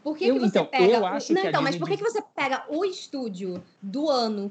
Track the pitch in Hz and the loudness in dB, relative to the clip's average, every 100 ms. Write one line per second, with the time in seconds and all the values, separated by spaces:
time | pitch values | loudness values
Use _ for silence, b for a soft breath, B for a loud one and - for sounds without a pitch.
0 | 302 302 233 262 220 180 151 277 180 233 | -8 0 2 4 4 2 2 4 6 6
1 | 185 277 - 339 190 294 269 170 165 403 | 2 -2 0 2 2 0 0 -2 -2 -2
2 | 226 427 - - 277 262 - 302 392 359 | -2 -4 -6 -4 -2 -4 -4 -4 -2 -4
3 | - 277 233 180 190 180 b _ 196 240 | -10 -8 -8 -8 -8 -8 b _ -8 -4
4 | 302 262 226 208 202 | 0 0 0 -2 -6